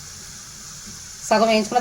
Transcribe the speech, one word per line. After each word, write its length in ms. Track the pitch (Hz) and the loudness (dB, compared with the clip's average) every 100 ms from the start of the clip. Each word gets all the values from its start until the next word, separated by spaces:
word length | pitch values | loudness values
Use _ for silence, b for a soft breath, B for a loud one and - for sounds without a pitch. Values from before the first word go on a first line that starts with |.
| - - - - - - - - - - - - - | -16 -16 -16 -16 -16 -16 -14 -14 -14 -14 -14 -6 2
సగం 200 | 214 226 | 4 6
వేయించుకున్న 300 | 220 208 240 | 4 4 6